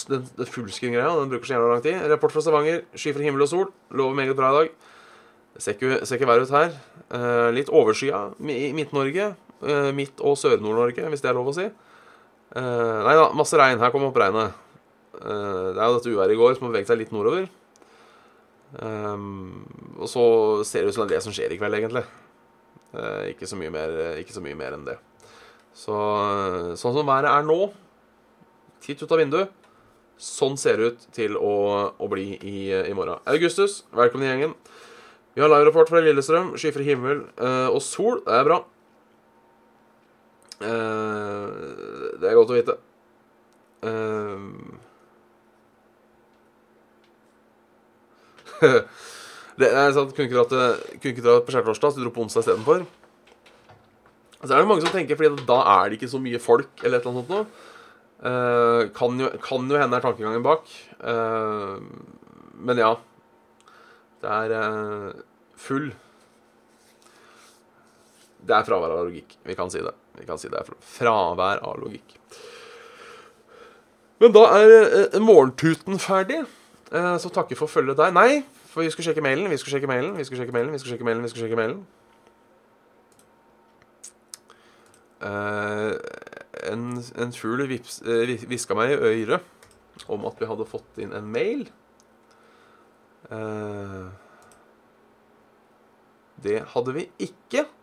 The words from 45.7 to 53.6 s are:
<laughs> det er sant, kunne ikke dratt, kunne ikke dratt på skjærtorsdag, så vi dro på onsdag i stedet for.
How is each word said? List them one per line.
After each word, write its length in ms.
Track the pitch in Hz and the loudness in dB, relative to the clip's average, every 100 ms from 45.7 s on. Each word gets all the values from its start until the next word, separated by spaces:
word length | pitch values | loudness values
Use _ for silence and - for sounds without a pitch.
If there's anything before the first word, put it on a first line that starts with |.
| _ _ _ _ _ _ _ _ _ _ _ _ _ _ _ _ _ _ _ _ _ _ _ _ _ _ - - 605 | _ _ _ _ _ _ _ _ _ _ _ _ _ _ _ _ _ _ _ _ _ _ _ _ _ _ -20 -16 4
<laughs> 200 | 508 - - - - - - - - - | 6 6 2 -16 -20 -20 -20 -20 -14 0
det 100 | 127 | 2
er 240 | 127 143 139 | 4 4 2
sant, 160 | 135 | 0
kunne 160 | 139 127 | -4 -2
ikke 80 | 123 | 0
dratt, 160 | 120 131 123 107 - - | 2 2 2 0 -4 -10
kunne 160 | 139 | -8
ikke 100 | 123 | -2
dratt 220 | 120 120 120 | 6 6 4
på 80 | 131 | -2
skjærtorsdag, 380 | 113 110 147 | -2 0 0
så 20 | 135 | -2
vi 80 | |
dro 80 | 120 | -8
på 140 | 120 110 | -6 -4
onsdag 180 | 117 | -2
i 40 | 113 | 0
stedet 180 | 95 117 | 0 2
for. 160 | 175 180 _ _ _ _ _ _ _ | 2 0 _ _ _ _ _ _ _